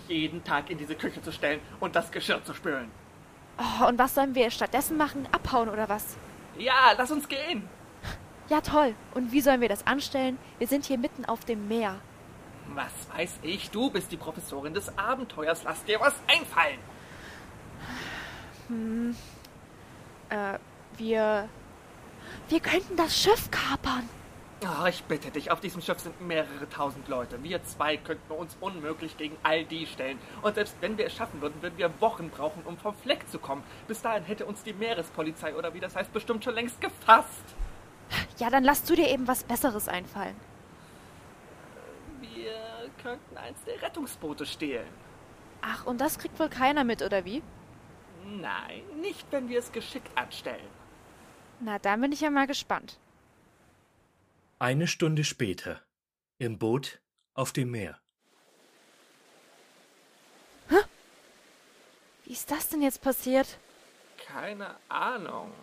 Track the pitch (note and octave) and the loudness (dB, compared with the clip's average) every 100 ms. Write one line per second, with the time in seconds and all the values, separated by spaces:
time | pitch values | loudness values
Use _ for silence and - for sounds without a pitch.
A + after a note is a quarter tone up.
0 | - D#3+ D#3 E3 - D3 D3 E3 D3 D#3 | -2 0 0 -2 0 0 0 -6 -6 -4
1 | - D3+ E3 D#3+ D3 D3+ - - F#3 - | -4 -6 -8 -2 0 0 -4 -6 0 2
2 | A3 - - D3+ - D3+ E3+ C#3 A2+ - | 0 -4 0 0 -2 -6 -2 -2 -4 -12
3 | - - - - - - A#3+ - B3+ A#3+ | -20 -20 -20 -20 -16 -4 -2 4 6 6
4 | C4 - C4+ B3+ A#3 - G#3 B3 C#4 D#4+ | 4 6 4 4 4 4 2 2 2 2
5 | D4 C#4 C4 F4 - B3+ A3+ G#3 G#3+ G#3 | 2 0 0 0 4 2 2 0 0 0
6 | - - - - - D3+ A#3 C4 C4 A3+ | -2 -10 -14 -18 -16 -4 4 10 10 10
7 | B3 D4+ - C#4 D4+ C4+ - - - - | 6 0 -2 -4 -2 -2 -4 -14 -18 -12
8 | - - - - - D4+ - D4 C#4+ G#3+ | -10 -10 -12 -18 2 2 4 6 6 2
9 | - B3+ B3 C4 C4 C4 A#3 G3+ - C4+ | -6 -2 2 6 6 6 6 2 2 2
10 | - C4+ C4 C4 - - A#3 C#4 D4 C4 | 0 0 0 -2 -8 -4 2 2 2 0
11 | C#4 - A#3+ A3+ - A3 G#3 A3+ G#3+ F#3+ | 0 -2 -4 -4 -2 -4 0 0 0 -4
12 | - - - - - - - C#3+ B2 - | -12 -18 -18 -18 -18 -16 -10 -6 -6 -8
13 | - - F3 - D3 F#3+ - G#3 C4+ G3+ | -10 -4 -4 -4 -6 -4 -4 2 2 2
14 | - D#3+ - F3 - C#3 C#3+ F3 - - | -2 -6 -8 -8 -8 -6 -4 -4 -4 -2
15 | G#3 B3+ C4 - D#3 E3 - - - G#3+ | 0 0 -2 -2 0 0 0 -6 0 4
16 | C#4 - - D#4 D4 - D#3 C3 - - | 4 4 4 4 4 4 4 2 -10 -16
17 | - - - - - - - - - - | -16 -16 -14 -14 -16 -16 -16 -14 -10 -8
18 | - - - - - - - A3+ A3 A3+ | -8 -8 -10 -12 -14 -16 -6 -2 0 0
19 | A#3 A#3 - - - - - - - - | 0 -2 -8 -16 -18 -20 -20 -20 -20 -20
20 | - - - G#3 G3+ G3 - - - - | -20 -20 -6 -2 -2 -4 -8 -20 -18 -6
21 | A3 A3 G#3+ G#3+ G#3+ - - - - - | 2 4 6 4 0 -8 -18 -18 -20 -18
22 | - - - - - E4 - F4 G4 F4 | -18 -16 -14 -14 2 2 4 2 2 2
23 | E4 - F4+ A4+ - - - C#4 C#4 B3+ | 2 4 6 6 4 0 2 0 0 -2
24 | A#3 - - - - - F#3+ D3 F3 F3 | -2 -10 -16 -18 -18 -8 -4 2 2 0
25 | - D#3 C3+ D3 - E3 F#3 F3 D#3+ E3+ | -2 -4 -2 -6 0 0 0 -6 -2 -2
26 | E3+ D#3+ F3 D#3+ D3 C#3+ C#3+ - C#3+ C3+ | -4 -10 -2 0 0 -4 -10 -2 -2 -2
27 | C3+ C3 A#2+ A#2+ D3+ F3 - - D3+ D3+ | -4 -4 -4 -8 -6 -6 -6 -2 0 0
28 | - D#3+ - D#3 E3 - F#3+ F3+ D3+ D#3+ | -2 -8 -6 -8 -8 -6 -6 -4 -6 -6
29 | D#3+ - D3+ D#3 D#3 D#3+ D#3 E3 D#3 - | -8 -6 -8 0 2 2 2 -6 -8 -6
30 | C3 C3+ - - G#3+ G#3 G#3 - F#3 G#3+ | -6 -6 -12 -2 0 2 -2 -2 -4 0
31 | - - A3 D#3 D3 D#3 F3 E3+ F3 E3 | -2 -2 -6 -4 -6 -4 -8 0 0 4
32 | A3 - E3+ - D3 E3+ - E3+ G#3 G3+ | 2 2 -6 -4 -4 -4 -10 -6 -6 -6
33 | B3+ D4+ - A3 - C4+ - - - G#3+ | -2 -2 -2 -10 -6 -6 -8 -16 -8 -4
34 | A#3 G#3+ E3 G#3 G#3 G#3 A3 F#3+ A3+ A3+ | 0 -2 -2 -6 -6 -8 -8 -4 -2 -2
35 | D#3 - D#3 D#3+ D#3+ D3+ E3 E3+ F#3 A3+ | -4 -4 -4 -4 -6 -4 -4 -4 -6 -4
36 | G#3 G#3+ - A3 B3+ A3+ A#3+ - F#4 - | -4 -4 -2 -2 0 -2 -4 -4 -6 -2
37 | - A3+ - - - - - - - - | 10 10 10 -6 -14 -4 -4 -4 -16 -20
38 | - - - - A#3 C4 C4 C#4+ - E4+ | -4 -4 -4 -2 4 8 8 6 6 6
39 | E4 C4+ B3 C4 - A#3+ C#4 G#3+ - F3+ | 6 6 2 0 0 2 2 2 0 -2
40 | F#3 G3+ F#3+ G#3 - - - - - - | -4 -6 -6 -8 -16 -20 -20 -20 -20 -20
41 | - - - - - - - - - - | -20 -20 -20 -20 -20 -20 -20 -18 -16 -16
42 | - C#4+ A#3 A3+ A3+ A3 A3 A3+ A#3+ - | -16 -16 -14 -10 -8 -8 -10 -10 -12 -12
43 | - A#3+ - - A#2+ - - - - - | -10 -10 -12 -14 -12 -12 -10 -8 -6 -6
44 | C4 - D#3+ D3 D3 - D3+ A#2+ D#2 - | -8 -6 -8 -6 -6 -4 -4 -4 -6 -14
45 | - - - - - - G#3+ A3+ - A#3+ | -20 -20 -20 -20 -20 -10 -8 -6 -4 0
46 | D4 - E4+ - D#4 B3 C4 D4 B3 A3+ | 0 0 -6 -2 -2 4 4 6 4 2
47 | F#3 G3 F3+ B3 - - - - - - | 2 2 0 -6 -8 -16 -20 -20 -20 -20
48 | - E3+ G3 G3+ C#3+ F#2 - F2 F#4+ D4+ | -20 -18 -12 -8 -4 -4 -6 -12 -12 -8
49 | F4+ E4 - C#4+ B3 A#3+ A#3+ A3+ - - | -6 -8 -4 -4 0 -2 -2 -6 -6 -10
50 | - - B2 - C#3 A#2 G2+ - - - | -4 -2 -2 -6 -8 -10 -12 -20 -20 -20
51 | - - - - - - A3+ G3+ G3 G#3+ | -20 -20 -20 -20 -20 -10 -6 -2 2 4
52 | C#4 C#4+ D4+ C#4+ C4+ C#4+ - G3 - - | 2 2 2 4 2 0 -2 -4 -4 -18
53 | _ _ _ _ _ _ _ _ _ _ | _ _ _ _ _ _ _ _ _ _
54 | _ _ _ _ _ _ B2 C3+ E3 - | _ _ _ _ _ _ 2 4 2 2
55 | D#3+ D#3 D3+ - A2+ F2+ - D#2+ _ _ | 2 4 0 0 -2 -2 -6 -10 _ _
56 | _ _ _ _ A#2+ A2 A2 B2 C#3 - | _ _ _ _ -4 0 2 2 0 -12
57 | _ _ _ - B2+ - B2 A#2+ F2+ - | _ _ _ -4 -2 0 -2 -2 -6 -8
58 | _ _ _ _ _ _ _ _ _ _ | _ _ _ _ _ _ _ _ _ _
59 | _ _ _ - - - - - _ _ | _ _ _ -20 -20 -20 -20 -20 _ _
60 | _ _ _ - - - - E4+ G#4+ - | _ _ _ -20 -20 -20 6 6 6 -4
61 | - - - - - - - - - - | -20 -20 -20 -20 -20 -20 -20 -20 -20 -20
62 | _ _ - B3 - D4 - D#4+ C#4 - | _ _ -12 -10 -4 -2 -2 2 2 2
63 | C4+ B3 B3+ C4 C4+ - - - - - | -2 0 2 4 2 -4 -20 -20 -20 -20
64 | - - - B2+ D#3+ G#3 G3 F3+ - C#3+ | -20 -20 -14 -8 -8 -8 -12 -14 -6 -2
65 | F#3+ B3 D#3 - F2+ - | 0 -2 -6 -8 -10 -14